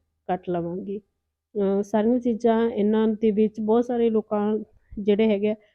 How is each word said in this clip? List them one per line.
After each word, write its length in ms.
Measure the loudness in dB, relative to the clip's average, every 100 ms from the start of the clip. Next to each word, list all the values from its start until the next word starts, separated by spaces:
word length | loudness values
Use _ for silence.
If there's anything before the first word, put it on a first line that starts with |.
| _ _ -8
ਕੱਟ 240 | -8 -4
ਲਵਾਂਗੇ। 500 | -6 -6 -8 -8 -10 -12 _ _ _ _ -4
ਅਹ, 260 | -2 0
ਸਾਰੀਆਂ 360 | 0 0 2 0
ਚੀਜ਼ਾਂ 520 | 0 0 2 2 0
ਇਹਨਾਂ 380 | 0 0 2 0
ਦੇ 220 | 0 0
ਵਿੱਚ 300 | 2 0 0
ਬਹੁਤ 240 | 0 0
ਸਾਰੇ 260 | 0 0 0
ਲੋਕਾਂ 480 | 0 -2 -2 0 -2 -6 _ _ -6
ਜਿਹੜੇ 300 | 0 2 2
ਹੈਗੇ 200 | 2 0
ਆ, 60 | -4 _